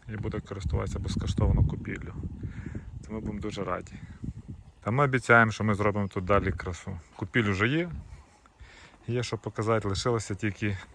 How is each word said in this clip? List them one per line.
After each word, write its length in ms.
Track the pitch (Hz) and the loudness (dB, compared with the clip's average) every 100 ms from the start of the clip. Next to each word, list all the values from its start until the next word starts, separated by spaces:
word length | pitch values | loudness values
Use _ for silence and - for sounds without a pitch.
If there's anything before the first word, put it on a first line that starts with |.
| - | -12
і 80 | 107 | -6
буде 240 | 110 104 | -4 -6
користуватися 580 | - 101 - - 95 - | -6 -6 -2 -2 -2 -4
безкоштовно 680 | - - 98 - 95 - | -4 -2 -2 2 4 6
купіллю, 500 | - - - 98 - - - - - - - - - - - | 4 2 -6 -8 -8 -8 -10 -8 -10 -8 -8 -10 -10 -14 -10
то 60 | |
ми 80 | 110 | -8
будемо 200 | 104 104 | -6 -6
дуже 240 | 104 101 | -6 -4
раді. 280 | 92 90 87 - - - - - - - - - - | -4 -4 -6 -14 -16 -12 -10 -8 -10 -14 -16 -10 -2
Та 60 | |
ми 120 | 123 | 2
обіцяємо, 480 | 143 131 - 117 110 | 4 2 8 8 8
що 120 | - | 4
ми 100 | 107 | 2
зробимо 340 | 98 104 104 101 | 2 2 2 0
тут 160 | 101 | -2
далі 280 | 92 101 95 | 4 4 4
красу. 460 | - - 87 - 90 - - | -2 -6 -8 -8 -12 -12 -10
Купіль 280 | - 127 | -2 2
уже 240 | 101 92 113 | 2 2 2
є, 220 | 156 175 151 - - - - - - - - - - - | 2 -2 -6 -12 -16 -20 -20 -20 -20 -20 -20 -20 -14 -4
є 160 | 123 | -2
що 160 | 113 110 | -2 -4
показати, 500 | 107 - 107 113 104 | -6 -2 2 2 2
лишилося 460 | 95 127 117 - | 0 2 0 0
тільки 440 | 101 107 - 107 95 - | -2 -2 -2 -2 -4 -8